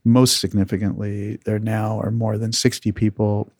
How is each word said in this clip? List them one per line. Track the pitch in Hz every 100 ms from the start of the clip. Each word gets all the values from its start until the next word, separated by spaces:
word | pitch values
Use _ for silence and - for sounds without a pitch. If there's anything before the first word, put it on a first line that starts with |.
Most | 117 123 127 -
significantly, | 95 101 92 95 104 - 104 101 101 -
there | 110 107
now | 110 110 110 110
are | 104
more | 113 110 107
than | 113
sixty | 113 127 - 110
people | - 107 104 104 104 -